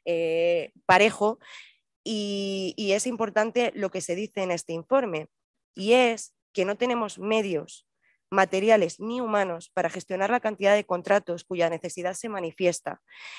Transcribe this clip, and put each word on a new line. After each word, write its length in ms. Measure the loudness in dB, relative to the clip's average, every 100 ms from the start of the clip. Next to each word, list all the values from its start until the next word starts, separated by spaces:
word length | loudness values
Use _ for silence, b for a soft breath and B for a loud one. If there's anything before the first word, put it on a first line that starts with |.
| -4
eh, 640 | -2 0 2 2 0 -2 -10 4
parejo, 540 | 6 6 4 -2 -2 B B B B _ _ -8
y, 680 | -6 -4 -4 -4 -4 -6 -6
y 160 | -2
es 160 | 0 0
importante 640 | -4 -2 0 0 0 -2 -2
lo 140 | -6
que 120 | -6
se 140 | -4 -4
dice 280 | -4 -4
en 80 | -4
este 220 | -4 -4
informe, 540 | -8 0 0 0 -4 -8 _ _ _ _
y 200 | -8 2
es 400 | 4 4 0 -8 _ _
que 140 | -2 -2
no 100 | 0
tenemos 420 | -2 -2 -4 -6
medios 720 | -2 0 0 -2 -6 -16 _ _ _ _ _
materiales 680 | 2 2 2 6 6 4 -2
ni 220 | -6 -6
humanos 500 | -2 0 0 -4 -8
para 160 | -2 -2
gestionar 400 | -4 -8 -2 0
la 120 | 0
cantidad 340 | 0 0 4 4
de 100 | 2
contratos 600 | -4 2 2 2 -8 -6
cuya 240 | 0 0
necesidad 440 | 0 -6 -6 -6
se 140 | -6 -8
manifiesta 760 | -6 -8 0 0 0 -6 -12 _ B B